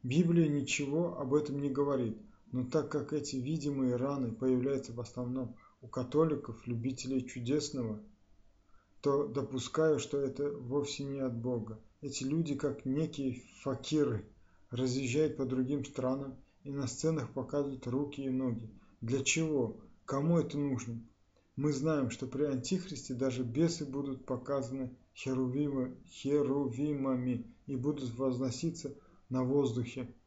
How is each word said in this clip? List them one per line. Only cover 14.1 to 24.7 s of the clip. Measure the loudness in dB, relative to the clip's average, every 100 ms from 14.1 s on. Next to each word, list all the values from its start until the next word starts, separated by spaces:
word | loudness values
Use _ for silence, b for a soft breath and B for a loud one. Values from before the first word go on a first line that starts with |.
| 2 -6 b b b b
разъезжают | -2 0 2 0 2 2 2
по |
другим | -2 0 2 0
странам | -2 -2 0 0 -4 -10 b b
и | -8
на | -4 -4
сценах | 0 0 0 -2
показывают | -6 -2 0 0 -4 -2
руки | -2 -2 -2
и | -2
ноги. | 0 0 -2 -6 B B B
Для | -2 0
чего? | 2 2 2 2 0 -2 B B
Кому | -4 0 4 4
это | 4 0
нужно? | 0 0 -4 -8 -10 _ _ b b 0
Мы | 0
знаем, | 2 2 2 0
что | -2 -6
при | 0
Антихристе | 0 0 0 -2 -2 -8 -6
даже | 0 0 0
бесы | -2 4 4 2
будут | -4 -4 -4 -6 -4
показаны | -6 -2 -2 -2